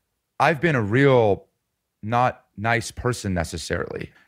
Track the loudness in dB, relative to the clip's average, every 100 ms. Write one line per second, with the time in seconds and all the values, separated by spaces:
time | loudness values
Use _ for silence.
0 | _ _ _ _ 0 2 0 0 0 4
1 | 6 6 4 0 -4 _ _ _ _ _
2 | -4 0 0 -2 _ -8 -2 -2 -4 -6
3 | -4 -4 -4 -2 -4 -6 -6 -6 -6 -8
4 | -12 _